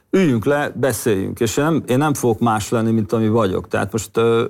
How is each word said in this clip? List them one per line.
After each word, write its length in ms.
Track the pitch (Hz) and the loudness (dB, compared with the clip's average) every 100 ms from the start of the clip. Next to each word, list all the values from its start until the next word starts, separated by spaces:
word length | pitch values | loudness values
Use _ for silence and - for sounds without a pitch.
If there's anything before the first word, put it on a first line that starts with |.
| _ | _
üljünk 340 | 190 170 117 | 2 2 2
le, 280 | 123 147 131 | 0 0 -2
beszéljünk, 640 | - 131 117 123 95 98 98 | -2 -2 0 0 0 -2 -2
és 160 | 117 - | -2 0
én 80 | |
nem, 180 | 151 147 - | 0 0 0
én 120 | 127 | 0
nem 160 | 151 | 0
fogok 240 | 139 123 110 | 0 0 0
más 300 | 120 107 - | 0 -2 -2
lenni, 200 | 120 113 | -2 2
mint 220 | 113 101 | 0 0
ami 160 | 117 110 | 0 2
vagyok. 400 | 113 101 90 - | 2 0 -2 -4
Tehát 240 | 104 107 | -4 -4
most, 240 | 113 - 113 | -6 -4 0
ö, 280 | 117 113 117 | 2 2 0